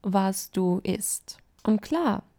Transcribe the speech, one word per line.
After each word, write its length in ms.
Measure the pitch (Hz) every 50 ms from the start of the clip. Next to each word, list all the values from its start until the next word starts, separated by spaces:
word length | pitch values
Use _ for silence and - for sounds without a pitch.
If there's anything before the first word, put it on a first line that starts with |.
was 500 | - 196 185 196 190 196 190 - - -
du 260 | - 190 185 180 180 185 -
isst." 540 | 185 185 214 - - - - _ - - - _ _ _ _ _
Und 180 | 220 214 208
klar 400 | - - 302 339 339 262 196 - - _ _